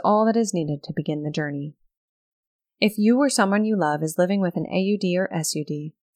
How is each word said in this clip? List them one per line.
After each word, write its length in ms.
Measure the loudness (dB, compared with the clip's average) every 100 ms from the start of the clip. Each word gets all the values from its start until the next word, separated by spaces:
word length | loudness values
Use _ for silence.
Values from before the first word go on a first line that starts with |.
all 220 | 2 4 4
that 100 | 2
is 160 | 0
needed 300 | -2 -2 -4
to 100 | -6
begin 280 | -6 -4 -4
the 80 | -4
journey. 440 | -4 -4 -6 -8 -12 _ _ _ _ _ _ _ _ _ 0
If 140 | 0 4
you 220 | 4 4
or 120 | 4
someone 340 | 2 2 2
you 120 | 2 2
love 260 | 0 0
is 140 | -2 0
living 220 | 0 2
with 160 | 0 -2
an 100 | -4
A 120 | -2
U 200 | 0 0
D 180 | 0 -2
or 160 | -2
S 220 | -4 -4
U 100 | -4
D, 300 | -6 -8 -10 -14 _